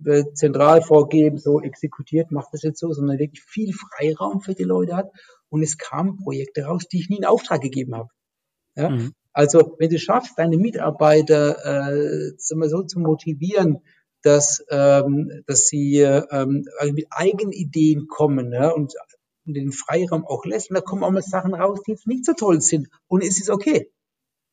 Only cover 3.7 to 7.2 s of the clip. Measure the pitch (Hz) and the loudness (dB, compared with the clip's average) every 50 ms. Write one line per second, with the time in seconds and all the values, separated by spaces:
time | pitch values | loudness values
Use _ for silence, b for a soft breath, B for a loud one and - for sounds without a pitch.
3.7 | - - 196 - - - 147 156 156 - 190 196 196 196 - 190 190 - 185 185 | -6 -10 -12 -16 -8 -4 -2 -2 -2 -2 -6 -6 -6 -6 -6 -6 -6 -4 -2 -2
4.7 | 180 185 180 170 175 185 196 196 b b b b b b b - 151 156 156 - | 0 0 0 -2 -4 -6 -6 -8 b b b b b b b -6 -4 -2 -2 -2
5.7 | - - - - 127 151 180 196 196 196 190 139 135 135 135 - - 151 135 147 | -4 -8 -10 -10 -6 -4 -2 -4 -4 -6 -8 -8 -6 -8 -8 -8 -8 -8 -6 -4
6.7 | 180 175 - - 180 180 165 180 202 202 | -4 -6 -6 -4 -6 -6 -4 -4 -4 -2